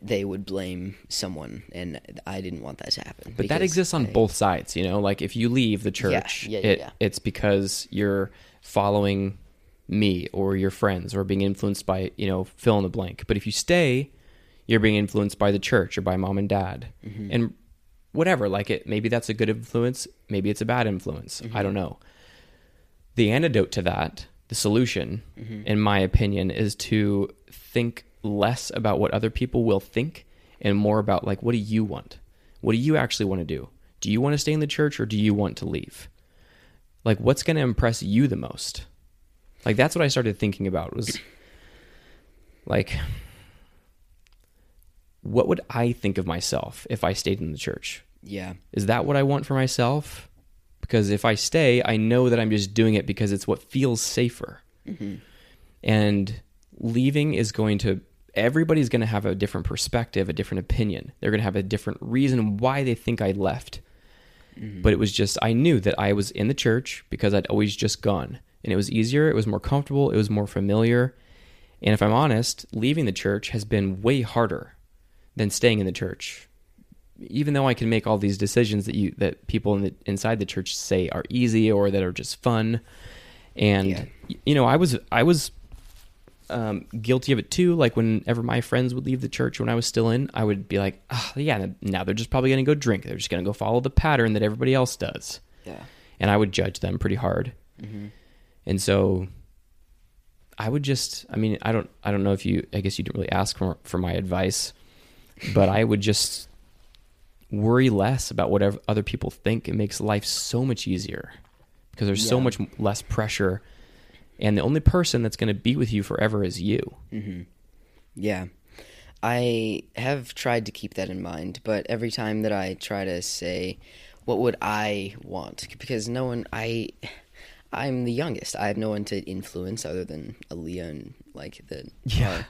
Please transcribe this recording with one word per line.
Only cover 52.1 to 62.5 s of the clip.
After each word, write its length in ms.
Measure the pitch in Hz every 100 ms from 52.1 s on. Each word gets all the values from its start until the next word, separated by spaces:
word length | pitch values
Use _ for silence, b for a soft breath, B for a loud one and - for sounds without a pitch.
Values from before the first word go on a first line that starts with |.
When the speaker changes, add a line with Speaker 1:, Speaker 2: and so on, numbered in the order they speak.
| 120 127
Speaker 2:
that 100 | 117
I'm 100 | 113
just 240 | 107 98
doing 200 | 110 110
it 120 | 107 -
because 260 | 98 104
it's 160 | 98 -
what 140 | 98
feels 400 | - 131 135 113
safer. 600 | - - 123 - - - _ _ -
Speaker 1:
Mm-hmm. 280 | 190 101 - b b b b b b
Speaker 2:
And 580 | - 107 104 101 98 113 - _ _ -
leaving 540 | 113 117 131 147 151
is 180 | 107 110
going 260 | - 107 104
to, 220 | 110 95 - _ _ -
everybody's 540 | 107 156 165 156 123
gonna 160 | 120 110
have 200 | 107 101
a 100 | 95
different 300 | 101 104 -
perspective, 640 | 101 - 120 113 104 95
a 40 |
different 260 | - 104 107
opinion. 520 | - - 107 87 - -
They're 120 | -
gonna 120 | 107
have 120 | 107 101
a 80 |
different 360 | 95 104 - -
reason 560 | - 123 139 127 107